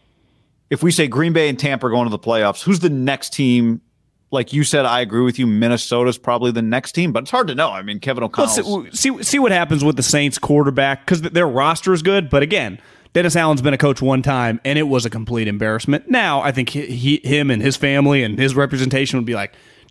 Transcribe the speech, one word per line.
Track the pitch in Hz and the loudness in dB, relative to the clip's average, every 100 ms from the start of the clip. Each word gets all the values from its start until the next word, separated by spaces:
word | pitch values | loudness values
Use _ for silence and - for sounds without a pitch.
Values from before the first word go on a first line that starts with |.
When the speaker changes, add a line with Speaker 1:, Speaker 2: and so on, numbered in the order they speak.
| _ _ _ _ _ _ _ | _ _ _ _ _ _ _
Speaker 1:
if | 139 | 0
we | 170 | 2
say | 170 147 | 2 0
Green | 117 165 | 0 2
Bay | 165 151 | 2 2
and | 131 | 0
Tampa | 147 131 127 | -2 -2 0
are | |
going | 120 117 | 0 0
to | |
the | 104 | -2
playoffs, | 113 113 104 98 | 0 2 2 0
who's | 175 185 | 0 0
the | 175 | 0
next | 139 131 135 - | 0 -2 -2 -6
team? | - 131 123 117 117 - _ _ _ _ | 0 2 4 2 0 -6 _ _ _ _
Like | 139 120 | -4 -2
you | 143 | -2
said, | 143 151 | 0 2
I | 131 123 | 2 0
agree | 113 113 | 0 0
with | 127 120 | 0 2
you. | 120 | 0
Minnesota's | 107 117 120 - 120 123 117 | 2 2 0 0 0 0 0
probably | - 120 123 | -2 0 0
the | 117 | 0
next | 113 123 - | -2 -2 -4
team, | 170 175 | -2 -2
but | 113 | -2
it's | - | -2
hard | 254 196 | -2 0
to | |
know. | 131 156 | 0 -2
I | 98 | -4
mean, | 101 104 | -8 -6
Kevin | 135 123 | -6 -4
Speaker 2:
Well, | 113 | -4
Speaker 1:
O'Connell's | - 285 240 202 196 127 - | -2 0 0 -2 -6 -6 -4
Speaker 2:
see, | 269 | -2
see, | 240 | -2
see | 214 285 | -2 0
what | 247 | 2
happens | 180 160 156 | 2 0 0
with | 147 | 0
the | 135 | 0
Saints | 123 147 143 - | 0 0 0 -2
quarterback, | - 147 139 131 139 135 - | 2 4 4 2 0 0 -2
'cause | 175 | -2
th-, | 165 | 0
their | 165 165 | 0 0
roster | 127 147 165 190 | 2 0 0 0
is | 175 | 0
good, | 165 196 147 | 2 0 2
but | 139 | 0
again, | 151 196 113 95 - - _ | 2 0 -4 -8 -18 -20 _
Dennis | 170 175 170 | 0 2 2
Allen's | 160 143 | 2 2
been | 139 | 2
a | 135 | 2
coach | 143 131 | 2 2
one | 131 131 | 0 2
time, | 139 131 120 117 | 0 0 0 -2
and | 135 147 | -2 -2
it | 151 | 0
was | 131 113 | 0 -2
a | |
complete | 113 110 120 107 | -6 -6 -4 -2
embarrassment. | 104 110 110 - 143 - | -2 -2 -2 0 -2 0
Now, | 254 190 139 | 0 0 0
I | 143 | -2
think | 131 120 | -2 -4
he, | 143 147 | -6 -8
he, | 120 131 151 | -4 0 0
him | 131 147 143 | 0 0 2
and | 117 | 0
his | 135 131 | 0 0
family | 143 139 143 139 | 0 2 4 2
and | 113 107 | 0 0
his | 135 131 | 0 0
representation | 139 131 131 131 135 131 | 0 0 -2 0 0 -2
would | 117 | -2
be | 110 | -4
like, | 101 - _ _ _ | -6 -12 _ _ _